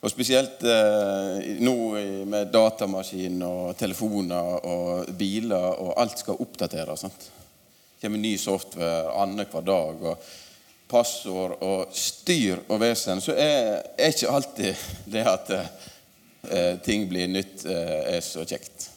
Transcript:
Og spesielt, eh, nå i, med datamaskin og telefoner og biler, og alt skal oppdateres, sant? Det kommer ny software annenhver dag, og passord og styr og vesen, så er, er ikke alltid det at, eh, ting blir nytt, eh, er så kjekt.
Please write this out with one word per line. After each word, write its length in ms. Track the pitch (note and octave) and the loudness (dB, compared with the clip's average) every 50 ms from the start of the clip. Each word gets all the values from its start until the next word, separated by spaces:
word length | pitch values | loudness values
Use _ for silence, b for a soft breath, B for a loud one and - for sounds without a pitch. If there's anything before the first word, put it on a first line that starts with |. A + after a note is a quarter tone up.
Og 80 | - - | -2 -4
spesielt, 540 | - B2+ B2 A#2 C3 B2+ C3+ A#2 - - A2+ | -2 -2 0 4 4 4 4 2 -4 -2 2
eh, 960 | A#2+ A#2 A2+ G#2+ G#2+ G#2 G#2+ G#2 G2 G2 G2 G2 G2 F#2 G2 - - G#2 D2+ | 4 6 6 6 6 6 4 4 2 0 0 -2 -2 -2 -4 -4 -4 -2 2
nå 360 | A#2+ B2+ B2+ A#2+ A#2 A2+ G#2+ | 4 4 4 4 0 0 0
i, 80 | G#2+ G2+ G2 G2 G2 F#2+ | -2 -2 -4 -4 -4 -4
med 240 | G2+ G#2 G#2 G#2 G2+ | -2 0 -2 -2 4
datamaskin 920 | A2+ A2+ A2 A2 A2 - A2 G2 G2 F#2+ F#2+ - G2 F#2 F#2 F#2 F2+ F2+ F2+ | 6 6 6 6 4 2 -2 -2 -2 -4 -4 -6 -6 -4 -4 -2 -2 -2 -2
og 300 | F2 F2+ F2+ F2+ F2 F2 | -2 -4 -4 -4 -6 -4
telefoner 880 | - F#2 F#2 F#2 E2 A2 G#2+ G#2 G2+ F#2+ E2+ F2 F2 F2 F2 F2+ F2 - | -4 -4 -4 -2 -2 -2 0 0 0 0 0 -2 -2 -2 -2 -2 -2 -2
og 460 | F2 F2 F2 F2 F2 F2 F2+ F2 - F#2+ | -2 -2 -2 -2 -2 -2 -2 -4 -6 -4
biler, 580 | F2+ G2+ F#2+ G2 A2 A2 A#2 G#2+ A2 G#2+ G#2+ F2+ | -2 -2 -2 0 -2 0 0 0 2 2 0 0
og 160 | - - F2+ - - | -2 -2 -2 0 0
alt 160 | A#2+ A2 - | 0 0 -2
skal 240 | - - - G2+ - | -8 -4 -4 -4 -4
oppdateres, 640 | B2+ - - - F#2+ - - D#2+ D#2+ D#2 D#2 - - | -4 -8 -4 -6 -6 -4 -4 -6 -6 -6 -6 -8 -8
sant? 220 | F#2+ - - - - | -10 -12 -12 -20 -20
Det 760 | - - - - _ _ _ _ _ _ _ _ _ _ - | -20 -20 -20 -20 _ _ _ _ _ _ _ _ _ _ -6
kommer 100 | G#2+ G#2+ | -4 -2
ny 140 | G#2+ G#2+ A2 G#2 F#2+ | 0 0 0 0 0
software 720 | - - G2 F#2 - - - E2+ E2+ E2+ E2+ E2 D#2+ D#2+ - F#2+ | 0 0 0 0 0 -6 -6 -2 0 0 0 0 0 0 0 0
annenhver 400 | G2+ G2 G2 G#2+ G2+ - - E2 | 0 0 0 -4 -6 -4 -6 -4
dag, 400 | E2 F#2+ G2 F2+ D#2+ D#2 D#2+ D#2 | 0 2 2 2 2 0 -4 -4
og 300 | E2 E2 E2 - B B B B B B B B B B B B _ _ | -4 -4 -4 -4 B B B B B B B B B B B B _ _
passord 640 | - A#2+ A#2+ - - - - G#2 F#2 F#2 F#2 F2+ F2 - | 4 4 4 4 -2 -6 -6 -4 -2 -2 -2 -2 -2 -2
og 320 | - F#2+ G2 F#2+ - - - | 0 0 0 0 -2 -4 -4
styr 680 | - - - - - - - F3+ D#3 A#2 G2 F#2 F2 - | -4 -4 -4 -4 -4 0 0 2 4 4 2 2 0 -2
og 160 | - G#2+ G#2+ | -2 0 2
vesen, 400 | A2 A#2+ A#2 - - G#2 F#2 F#2+ | 4 2 2 2 0 -2 -2 -2
så 160 | G2+ - - | 0 0 2
er, 400 | - C#3+ D3+ D3 C#3 A#2 A2 G#2 - - - - | 4 4 4 4 4 2 2 0 -2 -4 -6 0
er 220 | - - D#3+ D#3+ | 2 4 4 4
ikke 180 | - - - B2+ | 4 2 2 2
alltid 560 | F#3 - - - - G#2 G2 F#2 B B B B B B G2+ G#2 | 2 0 -2 -4 -2 -2 -2 -2 B B B B B B -6 -2
det 140 | A2 A2+ A#2 F#2 | 2 4 4 2
at, 180 | - - - G2 F#2+ F2+ E2+ B B B B B B B B _ _ _ _ _ _ - - | 2 0 -4 -4 -4 -4 -6 B B B B B B B B _ _ _ _ _ _ -8 -2
eh, 240 | - F#2 F2 F2 F2+ F2+ | 0 2 2 2 2 0
ting 240 | - - G#2+ G#2 G#2 | 0 0 2 2 2
blir 220 | F#2 F2+ F2+ F2+ F2+ | 0 0 -2 -2 0
nytt, 380 | F#2+ G2 F#2+ F#2+ - - - - | 0 -2 -2 -4 -8 -12 -6 -4
eh, 460 | F#2+ F2 E2 E2 D#2 D#2 D#2 - F2+ | -4 -2 -2 -2 -2 -2 -2 0 -2
er 100 | F2 E2 | -2 -2
så 160 | - - E2+ | -4 -8 -8
kjekt. 480 | D#2+ - - - - - - - - - - | -6 -6 -6 -8 -8 -12 -14 -14 -14 -14 -14